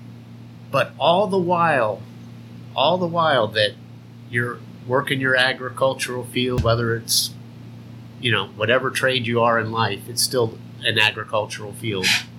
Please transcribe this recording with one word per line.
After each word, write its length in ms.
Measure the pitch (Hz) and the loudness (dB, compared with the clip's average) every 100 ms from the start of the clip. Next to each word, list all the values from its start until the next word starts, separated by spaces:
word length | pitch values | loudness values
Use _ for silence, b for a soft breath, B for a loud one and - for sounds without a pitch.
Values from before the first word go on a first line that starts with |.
| - - - - - - - | -18 -18 -18 -18 -18 -18 -2
But 200 | 139 117 - | 0 0 2
all 280 | 139 180 208 | 4 4 4
the 100 | 190 | 2
while, 640 | 175 175 170 139 110 98 - - - - - - - - | 2 2 4 4 2 -2 -8 -16 -18 -18 -18 -18 -8 0
all 220 | 139 180 | 2 4
the 100 | 175 | 0
while 400 | 170 160 135 107 | 2 4 4 4
that 280 | 107 104 - - - - - - | 2 2 0 -18 -20 -20 -20 -6
you're 300 | 120 120 117 - - 117 | -4 -2 -6 -14 -14 -2
working 360 | 127 139 135 | 0 2 0
your 160 | 135 127 | 2 4
agricultural 880 | 131 127 127 117 135 127 - 127 113 | 4 2 -6 0 2 2 -4 -6 -4
field, 380 | 127 123 123 | 0 0 2
whether 300 | 117 117 117 117 | 4 4 2 -2
it's, 360 | 117 - - - - - - - - - - - | 0 -2 -2 -6 -18 -18 -18 -18 -18 -18 -18 -4
you 100 | 127 | 2
know, 160 | 104 98 | 2 0
whatever 420 | 101 107 127 131 | -2 2 2 2
trade 380 | 120 131 127 117 | 0 0 0 0
you 140 | 117 | 2
are 180 | 117 117 | 4 4
in 120 | 110 | 0
life, 360 | 113 107 101 117 | 0 0 -2 -6
it's 140 | 120 | -2
still 360 | - 131 113 - - - | 0 2 0 -2 -14 -6
an 140 | - 110 | 0 4
agricultural 760 | 107 107 107 110 107 - 104 | 4 2 -2 -2 -2 -6 -12
field 320 | 101 113 98 92 95 - | -8 -4 0 2 0 -2